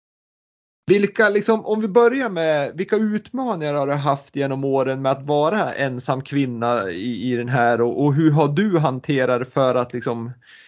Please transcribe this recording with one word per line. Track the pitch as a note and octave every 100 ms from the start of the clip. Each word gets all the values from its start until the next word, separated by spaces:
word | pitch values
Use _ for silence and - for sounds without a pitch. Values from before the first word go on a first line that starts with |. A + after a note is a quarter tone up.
| _ _ _ _ _ _ _ _ -
vilka, | G3+ G3+ - G#3+
liksom, | G#3 G#3+ A3 -
om | G#3+
vi | G#3+
börjar | F#3 A#3 C4+ B3
med, | F3+ D#3+ D3+ C#3 D3
vilka | F#3+ G#3+
utmaningar | G#3+ G#3 G#3+ B3 B3+ F#3+ D3+
har | D3 C#3
du |
haft | C#3+ C#3+ C#3 - C#3
genom | C#3 C3+
åren | C3+ C3+ C3 C3+
med | C3+
att | C3+ C#3
vara | D3 D3+ G#3+ D3
ensam | - C3+ B2 - C3+
kvinna | - C#3+ C3 A#2+ A#2 A#2+ G2
i, | F2 A#2 A2+ B2
i | A#2+
den | A#2+
här | C3 A#2+ A#2
och, | A#2+ -
och | D3
hur | C#3 D#3+
har | D3+ D3
du | D3 G#3+ E3+
hanterat | D3 B2+ - C#3 B2+ B2
det |
för | B2 - C3
att | B2+ A#2+
liksom, | B2 B2 A#2 A#2 B2 _ -